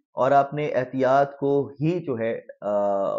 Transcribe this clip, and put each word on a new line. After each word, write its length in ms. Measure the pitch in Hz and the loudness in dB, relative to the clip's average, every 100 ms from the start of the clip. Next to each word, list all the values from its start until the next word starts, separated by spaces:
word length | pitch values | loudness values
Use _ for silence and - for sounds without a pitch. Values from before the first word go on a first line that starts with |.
| _ - | _ -2
और 180 | 127 | 2
आपने 320 | 139 139 147 147 | 4 2 -2 -2
एहतियात 720 | 123 127 131 127 139 143 - | -2 -2 0 2 4 2 -2
को 280 | 139 143 120 117 | 0 0 0 -2
ही 180 | 156 180 | 0 -2
जो 160 | 165 117 | -4 -4
है, 180 | 113 113 | -4 -4
अ, 340 | - - 101 104 101 98 98 | -10 -8 -2 0 0 0 -2